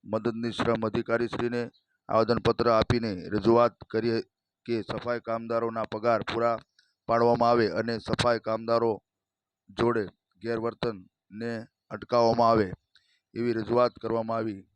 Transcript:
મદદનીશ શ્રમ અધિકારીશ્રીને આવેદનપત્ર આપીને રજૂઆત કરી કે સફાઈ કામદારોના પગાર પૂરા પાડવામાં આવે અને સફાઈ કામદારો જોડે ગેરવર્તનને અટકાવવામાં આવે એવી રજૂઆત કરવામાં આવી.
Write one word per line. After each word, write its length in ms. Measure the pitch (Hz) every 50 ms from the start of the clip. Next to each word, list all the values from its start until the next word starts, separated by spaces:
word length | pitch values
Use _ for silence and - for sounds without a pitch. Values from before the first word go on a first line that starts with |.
| _
મદદનીશ 520 | 98 104 110 107 117 110 113 117 117 107
શ્રમ 300 | - - 117 117 113 110
અધિકારીશ્રીને 760 | 110 104 117 113 - 117 117 120 113 - - 120 120 120 120 120 120 _ _ _ _ _ _ _ -
આવેદનપત્ર 600 | 101 110 113 107 120 - - 117 113 - 117 117
આપીને 440 | 117 110 110 _ 120 120 113 113 98 90 82 -
રજૂઆત 460 | 95 107 98 113 117 117 120 120 - _ - _
કરી 300 | - 113 110 117 113 113 - _ _ _ _ _ _ _ _
કે 160 | - 117 113 98
સફાઈ 380 | - - 107 - 120 120 117
કામદારોના 640 | _ 113 113 113 117 113 117 117 117 117 113 113 110
પગાર 400 | - - 110 107 120 117 107 95
પૂરા 320 | - - 113 117 117 117 110 - _ _ _ _ _ _ _ _ -
પાડવામાં 420 | 113 117 117 120 120 117 117 117
આવે 160 | 120 120 113 101
અને 260 | 82 98 113 113 117 110
સફાઈ 400 | - - 113 - - 120 117 113
કામદારો 520 | - - 110 113 113 113 117 117 117 117 107 95 _ _ _ _ _ _ _ _ _ _ _ _ _ _
જોડે 340 | 101 - 117 120 117 117 101 87 _ _ _ _ _ _ -
ગેરવર્તનને 1080 | 113 117 113 113 117 113 _ - 120 110 95 90 _ _ _ _ _ 95 104 113 117 117 110 113 120 _ _ _ _
અટકાવવામાં 600 | - 107 - _ - 120 117 113 113 117 117 113
આવે 180 | 117 113 104 92 92 _ _ _ _ _ _ _ _ _ _ _ _
એવી 180 | 110 117 120 113
રજૂઆત 420 | 113 107 101 117 120 123 120 - -
કરવામાં 400 | - 110 113 113 113 110 113 113
આવી. 220 | 113 113 101 98 98 _ _